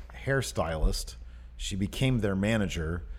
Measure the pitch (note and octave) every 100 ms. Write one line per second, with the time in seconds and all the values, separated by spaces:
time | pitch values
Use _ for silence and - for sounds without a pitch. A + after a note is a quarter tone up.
0 | - - - C3+ A#2+ - E2 D#2+ F2 -
1 | - - - - - - - G2 G2 -
2 | C3 B2 G#2 F#2+ G2+ A2+ F#2+ E2+ D#2 E2+
3 | -